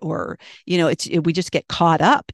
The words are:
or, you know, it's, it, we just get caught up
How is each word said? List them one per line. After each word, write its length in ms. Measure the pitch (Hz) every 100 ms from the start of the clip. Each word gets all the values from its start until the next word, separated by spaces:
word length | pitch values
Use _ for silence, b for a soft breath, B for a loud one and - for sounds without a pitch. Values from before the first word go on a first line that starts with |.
or, 360 | 156 165 - - B B B
you 100 | 180
know, 120 | 160
it's, 180 | - -
it, 140 | 175
we 120 | 156
just 200 | 165 175
get 160 | 160 -
caught 320 | - 170 160
up 320 | 170 285 -